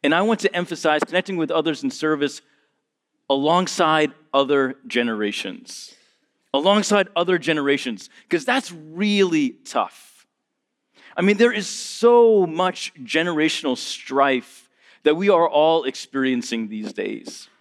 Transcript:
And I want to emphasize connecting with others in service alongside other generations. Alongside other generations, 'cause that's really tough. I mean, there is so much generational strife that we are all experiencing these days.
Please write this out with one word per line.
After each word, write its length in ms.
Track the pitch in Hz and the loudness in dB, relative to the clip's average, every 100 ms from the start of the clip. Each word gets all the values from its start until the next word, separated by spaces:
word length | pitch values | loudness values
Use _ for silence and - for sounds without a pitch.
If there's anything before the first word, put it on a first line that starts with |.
And 100 | 147 | 0
I 80 | 165 | 0
want 180 | 208 226 | 0 0
to 120 | 196 | -2
emphasize 480 | 175 175 165 160 151 | -4 -6 -4 0 0
connecting 360 | - 175 185 185 | 0 -4 -4 -4
with 120 | 156 | -2
others 320 | 160 156 143 | -2 -2 -4
in 100 | 135 | -6
service 500 | 127 156 151 143 - _ _ _ _ _ _ _ _ _ | -4 -4 -2 -2 -6 _ _ _ _ _ _ _ _ _
alongside 840 | 139 147 175 185 - 165 156 156 - _ | 0 2 2 0 0 2 2 0 -4 _
other 420 | 139 139 143 131 131 120 | 0 2 2 0 -4 -4
generations. 1080 | 123 120 107 104 101 98 90 - - - _ _ _ _ _ _ | -2 -2 -2 -4 -6 -10 -14 -18 -20 -20 _ _ _ _ _ _
Alongside 540 | 139 170 208 196 208 190 170 | 0 4 2 4 2 2 -2
other 220 | 175 180 | 0 0
generations, 720 | 156 156 139 139 127 104 - - _ | 0 0 0 0 -2 -10 -14 -20 _
'cause 140 | 170 | -4
that's 260 | 143 254 - | 0 -2 -4
really 840 | 175 156 165 208 202 190 160 135 - | -16 -16 -4 0 2 2 2 -2 -6
tough. 640 | - 123 92 - - _ _ _ _ _ _ _ _ _ - - | -6 -4 -4 -8 -20 _ _ _ _ _ _ _ _ _ -16 -2
I 60 | |
mean, 160 | 185 202 | 0 4
there 160 | 233 | 2
is 160 | 214 185 | 2 -8
so 760 | - - - 233 240 233 214 175 | -10 -12 2 4 6 6 6 2
much 480 | 160 185 180 - 156 | 0 -2 -2 -14 -14
generational 840 | 120 160 175 156 156 - 147 123 | -4 -2 -2 0 0 0 -4 -4
strife 920 | - - - 135 139 131 - - _ _ _ _ | -6 -12 -4 0 2 0 -6 -20 _ _ _ _
that 120 | 151 156 | 0 2
we 140 | 202 | 4
are 180 | 180 165 | 4 4
all 380 | 147 156 165 131 | 4 4 2 -2
experiencing 800 | - - 135 131 123 120 117 107 | -8 -10 -4 -2 -2 -4 -6 -6
these 240 | 107 107 | -10 -10
days. 560 | - 101 110 - - - _ | -8 -8 -8 -14 -20 -20 _